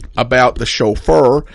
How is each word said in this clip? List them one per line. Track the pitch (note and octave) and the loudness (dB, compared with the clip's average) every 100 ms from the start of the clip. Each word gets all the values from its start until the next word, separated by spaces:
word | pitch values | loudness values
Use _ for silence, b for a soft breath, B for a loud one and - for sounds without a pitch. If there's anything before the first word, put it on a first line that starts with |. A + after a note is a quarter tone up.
| - - | -8 -6
about | A#2+ B2+ B2+ - | 0 2 2 0
the | |
chauffeur | A#2 - G#2+ - - D#3+ B2+ C#3+ - | -6 -2 -2 -2 0 2 4 2 -4